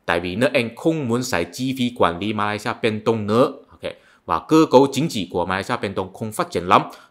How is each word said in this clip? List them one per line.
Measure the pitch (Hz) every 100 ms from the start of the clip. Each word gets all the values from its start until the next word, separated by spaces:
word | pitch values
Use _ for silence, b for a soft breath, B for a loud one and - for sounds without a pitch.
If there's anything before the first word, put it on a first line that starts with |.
| -
tại | 87
vì | 90 90
nước | 127
Anh | 143 117 113
không | 165 160 131
muốn | 117
xài | 127 90 87
chi | - 127 127
phí | 123 117
quản | 95 85
lý | 101
Malaysia | 107 104 104 123 110
bên | 117 107
Đông | 113 113 104
nữa. | 110 143 - -
Ok, | - 85 - b b -
và | 82 -
cơ | 160 151
cấu | 127 139
chính | 131 156
trị | 117 92
của | 95 85
Malaysia | 92 98 120
bên | 104
Đông | 101 92
không | - 113
phát | 107 170
triển | -
lắm, | 87 107 156 B B